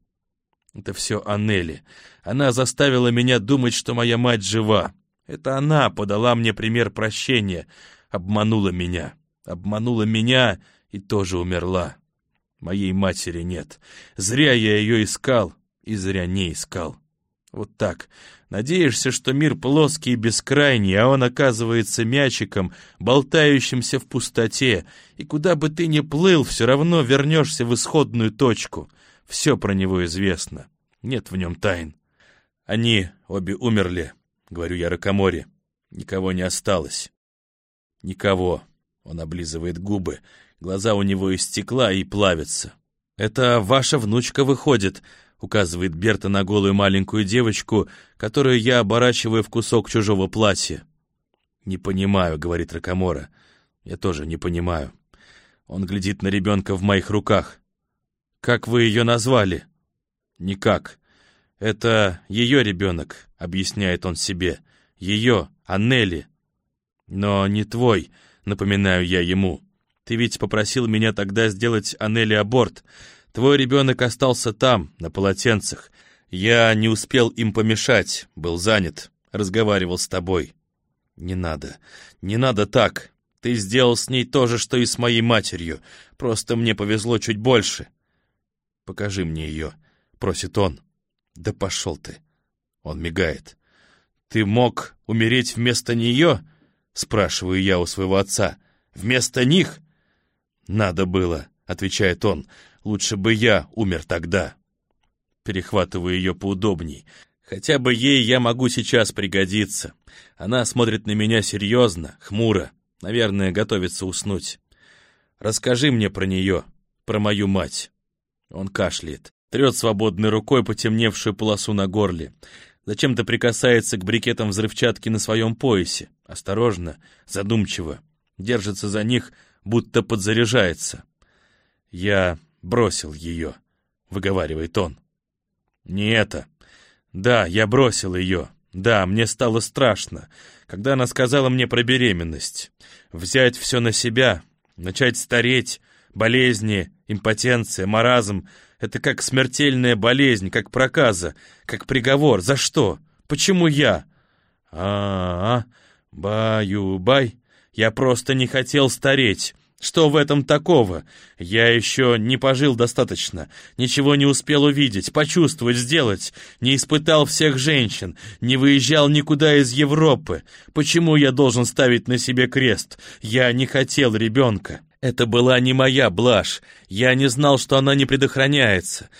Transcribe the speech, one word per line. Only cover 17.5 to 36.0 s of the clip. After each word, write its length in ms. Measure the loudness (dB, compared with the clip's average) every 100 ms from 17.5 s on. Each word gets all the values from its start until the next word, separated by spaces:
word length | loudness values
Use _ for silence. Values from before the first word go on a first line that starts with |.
Вот 240 | -14 -12 -6
так. 320 | -6 -6 -14 _ -20 -20 -10
Надеешься, 640 | -6 -2 2 2 0 -2
что 220 | -4 -2
мир 220 | 0 0 0
плоский 560 | 0 4 2 0 -2
и 20 | 0
бескрайний, 800 | 0 -2 0 2 4 4 2 4
а 120 | 4
он 160 | 4
оказывается 800 | 2 2 2 2 0 0 0 -2 0
мячиком, 640 | 2 0 -2 -4 -4 -4 -6 -20 -6
болтающимся 1000 | 2 2 4 4 4 4 2 -4 -4 -6
в 60 | -4
пустоте. 800 | -6 -4 -2 -2 0 0 0 -4 -20 -20 -18
И 100 | -8
куда 300 | -2 0 0
бы 140 | -2
ты 180 | -2 0
ни 140 | 0
плыл, 420 | 0 2 4 4
все 240 | 2 0 2
равно 340 | 4 4 2
вернешься 640 | 4 2 4 2 2 0 0
в 80 |
исходную 580 | 0 0 2 2 0 0
точку. 580 | 2 0 0 -4 -12 -16 _ _ _ -12
Все 320 | -2 0 2
про 160 | 0
него 320 | 0 0 0 -2
известно. 640 | -2 -2 -2 -6 -14 -20 _ _ _
Нет 300 | -8 -8 -6
в 40 | -6
нем 200 | -6 -4
тайн. 400 | -2 -4 -8 -16 _ _ _ _ _ _ -6
«Они 440 | -2 2 0 -2 -10 -10
обе 280 | -8 -6 -4
умерли», — 580 | 0 0 0 -4 -8 -14 _ _ -18
говорю 260 | -10 -8 -4
я 140 | -4
Ракамори. 560 | -4 -2 0 0 -2 -8 _ _ _ _
«Никого 400 | -18